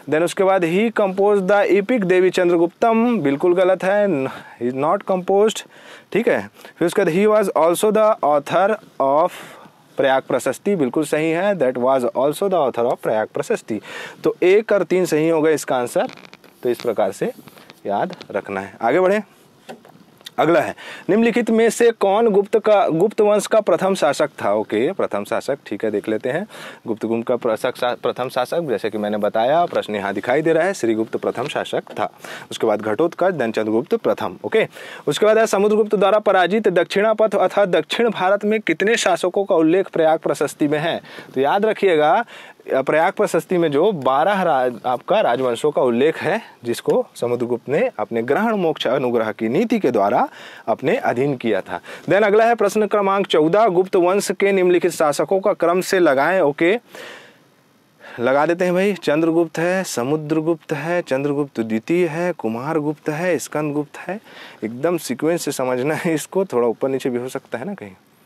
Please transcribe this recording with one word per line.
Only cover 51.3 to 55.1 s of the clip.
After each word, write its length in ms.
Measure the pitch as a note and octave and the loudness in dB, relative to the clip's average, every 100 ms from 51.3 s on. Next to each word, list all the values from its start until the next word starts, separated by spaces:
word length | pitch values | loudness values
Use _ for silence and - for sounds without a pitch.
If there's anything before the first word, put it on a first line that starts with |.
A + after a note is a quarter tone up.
| B2+ | -2
किया 260 | A#2 F#2+ | -2 -2
था। 200 | F#2 F2+ - - - | -4 -12 -12 -12 0
Then 140 | F#3 | 2
अगला 220 | G#3+ G#3+ A3+ | 4 4 4
है 100 | A#3 | 2
प्रश्न 320 | G#3 A3 G#3 | 0 0 0
क्रमांक 400 | G#3 G3 G3 F#3+ | 0 0 0 0
चौदह, 400 | F3 D#3 G3+ A3+ | 2 4 4 4
गुप्त 280 | F3 F#3+ F#3+ | 2 2 2
वंश 360 | F3 G3 F#3+ | 2 2 -2
के 200 | F#3+ G3 | -2 2
निम्नलिखित 400 | G3 F3+ F3 F3 | 2 4 4 2
शासकों 480 | D#3+ D#3 | 0 0